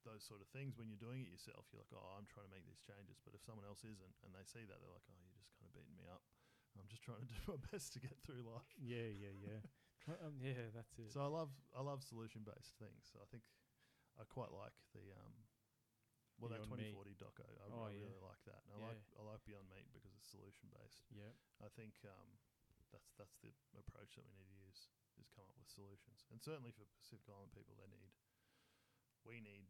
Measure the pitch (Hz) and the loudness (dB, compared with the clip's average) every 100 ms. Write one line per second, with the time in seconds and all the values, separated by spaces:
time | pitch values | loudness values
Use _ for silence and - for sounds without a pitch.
0 | 117 110 - 107 95 135 135 135 110 104 | 12 12 6 -4 -4 2 2 4 2 2
1 | 113 127 110 87 - - - 104 101 104 | 2 2 2 -2 -6 -8 -8 -10 -8 -6
2 | 95 98 101 - 98 95 92 92 - 101 | -4 -4 -6 -8 -8 -8 -10 -12 -10 -10
3 | 101 101 - 104 - 110 101 104 110 101 | -10 -12 -12 -10 -6 -6 -4 -4 -4 -6
4 | 95 - 98 92 95 117 107 87 82 90 | -8 -12 -12 -10 -8 -6 -6 -6 -8 -10
5 | - 90 90 92 - - 92 90 - 90 | -12 -16 -16 -16 -18 -16 -14 -12 -12 -10
6 | 87 90 - - - - - 101 98 110 | -8 -8 -12 -20 -20 -20 -14 -10 -8 -6
7 | - 110 120 113 - 151 - 202 - - | -2 -2 0 2 2 2 2 0 0 -2
8 | 131 139 - 123 117 113 - - 123 120 | -2 -4 -4 -2 0 -2 -6 -2 2 4
9 | 117 101 101 98 104 107 104 - - - | 4 4 -2 -2 0 0 -2 -10 -20 -6
10 | - 170 160 143 131 127 117 113 113 - | -2 0 0 2 4 4 2 0 -4 -6
11 | 110 139 143 160 156 135 - 127 139 139 | 0 4 6 8 4 0 -4 2 4 2
12 | 135 113 113 117 107 - - - 107 107 | 0 -2 -2 -2 -4 -6 -10 -10 -10 -10
13 | - - 101 117 - - - - - - | -14 -12 -8 -8 -10 -20 -20 -20 -20 -20
14 | - - 110 131 117 92 110 - - - | -18 -10 -4 0 0 0 -6 -8 -12 -10
15 | 98 98 107 110 107 - - _ _ _ | -10 -10 -10 -12 -16 -20 -20 _ _ _
16 | - - - - 117 110 107 123 107 98 | -20 -20 -20 -4 0 0 2 2 2 0
17 | 101 98 104 - - 110 101 117 110 101 | -6 -6 -8 -8 -10 -8 -4 0 0 0
18 | 101 95 95 101 - - - 104 113 110 | -4 -4 -8 -8 -12 -12 -10 -4 -2 -4
19 | 101 - 107 107 107 101 95 95 90 - | -8 -8 -6 -6 -6 -10 -10 -12 -12 -14
20 | 101 98 - 98 98 - 101 - 107 - | -14 -14 -12 -10 -12 -12 -14 -12 -14 -16
21 | - 101 104 120 - - 107 - 110 - | -10 -6 -6 -8 -18 -10 -8 -6 -8 -6
22 | 104 95 101 101 - - - - - - | -10 -8 -12 -16 -20 -20 -20 -20 -14 -14
23 | - - 101 - 110 101 _ 107 - - | -14 -12 -12 -8 -12 -12 _ -8 -8 -8
24 | 101 - - 98 95 98 95 95 - _ | -10 -10 -12 -14 -14 -14 -14 -14 -16 _
25 | _ - 98 - 95 - - - 98 101 | _ -18 -16 -14 -14 -14 -12 -8 -8 -8
26 | - 104 - 117 - 156 120 110 101 - | -14 -18 -12 -4 -2 -2 -4 -8 -14 -16
27 | - 110 - 98 98 - 107 104 98 98 | -14 -12 -10 -12 -10 -12 -12 -12 -12 -14
28 | 98 - _ _ - - - - - - | -16 -20 _ _ -20 -20 -20 -20 -20 -20
29 | _ _ - 117 107 101 | _ _ -8 -6 -6 -8